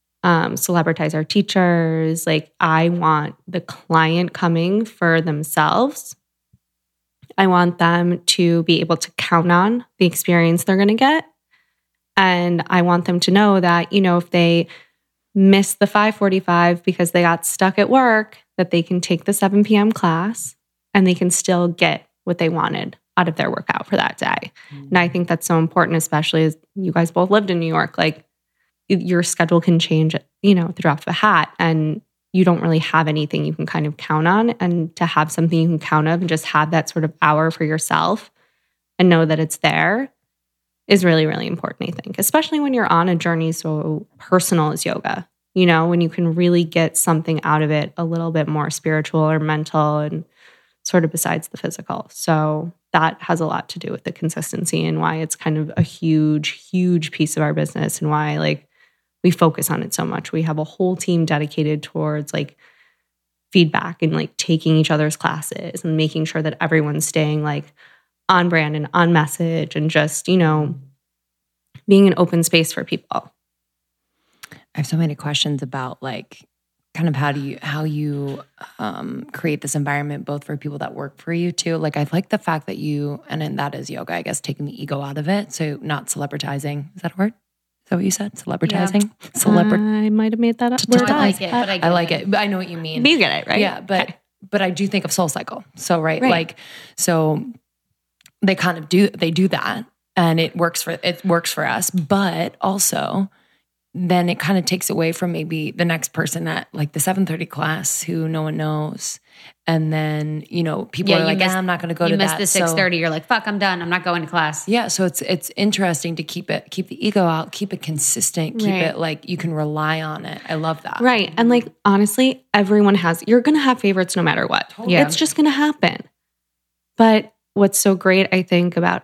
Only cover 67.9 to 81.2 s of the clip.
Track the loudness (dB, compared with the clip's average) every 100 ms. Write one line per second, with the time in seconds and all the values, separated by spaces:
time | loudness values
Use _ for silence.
67.9 | _ _ _ 0 2 4 2 0 -2 -2
68.9 | 2 4 4 2 -2 -2 -2 -4 -2 0
69.9 | 0 0 -2 0 2 4 2 -2 -6 -14
70.9 | _ _ _ _ _ _ _ _ -10 4
71.9 | 6 8 4 2 2 2 2 0 -4 -6
72.9 | -8 -6 -8 -8 _ _ _ _ _ _
73.9 | _ _ _ _ _ -20 -20 _ -8 -2
74.9 | 0 0 -2 -6 -4 -2 -4 -6 -8 -8
75.9 | -8 -10 -10 -14 -20 _ _ _ _ _
76.9 | -4 -2 0 -2 -4 -6 -10 -8 -6 -4
77.9 | -4 -4 -4 -8 -10 -16 _ -20 -10 -10
78.9 | -8 -10 -10 -12 -8 -4 -4 -4 -4 -2
79.9 | -4 -6 -8 -8 -10 -8 -10 -8 -8 -10
80.9 | -10 -12 -12